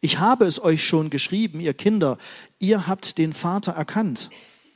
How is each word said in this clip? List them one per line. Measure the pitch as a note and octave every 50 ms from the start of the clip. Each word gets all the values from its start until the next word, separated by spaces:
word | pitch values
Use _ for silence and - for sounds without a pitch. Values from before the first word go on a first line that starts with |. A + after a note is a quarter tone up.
Ich | - D#3 - -
habe | E3+ G#3+ B3+ B3 A3+
es | F#3 D#3 - -
euch | F3 D#3+ D#3 -
schon | - - E3 D#3 D#3
geschrieben, | - C#3 - - - G3+ A3+ G#3+ D#3 D#3
ihr | E3+ D#3+ C#3
Kinder. | _ - G3+ A3 G#3+ E3+ C#3 B2+ - - - - - - - _ _
Ihr | - F#3 A3 G#3 F3
habt | E3 F#3+ G3 - - - -
den | E3 D#3+ D3+
Vater | - - E3+ F3+ G3+ G3+ - E3
erkannt. | E3 D3+ - - G#3 A3+ F#3+ B2+ A2 - - - - - - _ _ _ _ _